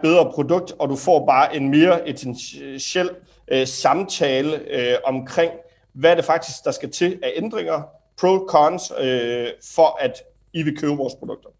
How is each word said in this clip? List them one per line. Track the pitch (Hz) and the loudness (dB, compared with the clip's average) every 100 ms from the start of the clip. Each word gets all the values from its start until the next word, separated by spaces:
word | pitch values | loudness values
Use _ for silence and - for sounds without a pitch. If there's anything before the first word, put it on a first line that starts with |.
bedre | 156 175 165 | 4 6 4
produkt, | - 147 175 175 - | 0 0 0 -2 -4
og | 139 | -4
du | 139 | -2
får | - 156 - | 2 4 4
bare | 131 151 156 | 4 4 0
en | 135 | 2
mere | 147 170 170 160 | 6 6 4 0
essentiel, | 131 131 123 - 143 139 135 - 185 180 - _ _ - | -8 -10 -10 -14 -16 -14 -12 -6 -2 -4 -6 _ _ -2
øh, | 131 131 | 0 0
samtale, | - 131 151 190 - 147 135 147 151 - | 0 0 0 -2 -2 0 0 -2 -4 -6
øh, | 135 123 123 | -4 0 0
omkring, | - 131 127 - 170 - - _ _ | -2 -4 -4 0 0 -2 -18 _ _
hvad | 135 160 170 | 0 4 4
det | |
faktisk, | - 160 156 - | 2 -2 -4 -8
der | 147 | -6
skal | - 143 | -6 -8
til | - 175 180 | -2 -2 -2
af | 127 160 | -6 -4
ændringer, | 214 214 165 156 147 _ _ - | -6 -6 -4 -4 -6 _ _ -2
pro, | 180 190 190 | 2 2 2
cons, | 156 151 175 - - | 4 4 0 -6 -4
øh, | 135 127 117 120 120 - - | -2 0 -2 -4 -6 -10 -4
for | - 160 - | 2 2 2
at | 131 - - _ _ | -4 -6 -20 _ _
I | 165 | -6
vil | 151 147 | -4 -4
købe | 147 | -4
vores | 147 131 | -4 -6
produkter. | - 127 107 - | -8 -14 -14 -18